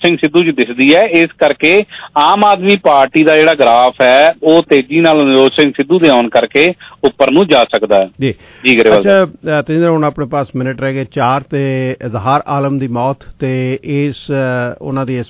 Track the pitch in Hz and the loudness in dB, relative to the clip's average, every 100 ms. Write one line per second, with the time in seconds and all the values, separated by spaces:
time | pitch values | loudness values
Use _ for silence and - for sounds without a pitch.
0 | 175 165 156 160 165 135 117 123 135 160 | 0 -2 0 0 0 -2 -4 0 2 2
1 | 170 170 165 - 151 139 151 190 208 - | 2 0 -2 0 -2 0 0 0 -2 -10
2 | - 147 151 196 208 196 185 202 175 143 | -8 -2 0 2 2 0 0 0 2 2
3 | 135 160 156 156 160 151 123 120 127 - | 2 2 2 4 2 2 2 4 2 2
4 | 127 131 156 165 156 165 160 143 127 156 | 2 4 4 2 2 2 2 0 0 0
5 | 165 156 139 131 135 - 147 127 139 180 | 0 2 2 4 2 2 -2 -2 -2 0
6 | 165 127 120 123 117 139 165 185 - - | 2 2 2 0 0 0 0 -2 -14 -4
7 | 139 - 135 135 190 135 113 113 98 101 | -4 0 0 2 2 2 0 -2 0 0
8 | 95 - 131 - - - 127 120 110 104 | 0 -4 -6 -6 -14 -8 -2 2 4 4
9 | 98 196 175 - 160 151 139 156 170 160 | 4 2 0 -6 -6 -4 -2 -2 0 0
10 | 151 139 135 147 135 131 127 123 135 135 | -2 -4 -8 -6 -6 -6 -8 -6 -6 -6
11 | 131 - 123 135 135 143 135 131 127 131 | -8 -4 -2 -2 -4 -6 -4 -4 -6 -8
12 | 127 110 104 143 - 143 139 139 131 120 | -8 -6 -4 -4 -4 -6 -4 -4 -6 -4
13 | 127 139 - - 131 131 127 135 - 143 | -6 -6 -12 -10 -6 -6 -6 -8 -6 -6
14 | 143 123 - 139 131 127 123 - 147 135 | -6 -8 -8 -6 -4 -4 -6 -10 -10 -8
15 | 131 127 | -6 -8